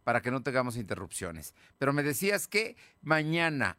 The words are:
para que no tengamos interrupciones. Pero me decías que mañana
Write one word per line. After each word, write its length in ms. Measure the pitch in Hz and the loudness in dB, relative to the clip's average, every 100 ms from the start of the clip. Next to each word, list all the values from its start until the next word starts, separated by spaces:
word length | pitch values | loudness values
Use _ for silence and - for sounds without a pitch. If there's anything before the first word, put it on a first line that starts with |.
para 180 | - 117 | 0 2
que 80 | 123 | 2
no 120 | 131 | -2
tengamos 340 | 139 127 123 120 | 0 0 0 -2
interrupciones. 760 | 98 92 92 - 92 82 - - - _ | -6 -6 -6 -8 -8 -8 -12 -18 -20 _
Pero 140 | 139 | 0
me 100 | 143 | 2
decías 460 | 143 143 196 196 - | 0 0 0 0 0
que 280 | 208 226 - - _ | -2 -2 -6 -20 _
mañana 760 | 147 156 156 165 165 147 101 | 0 2 2 2 2 2 0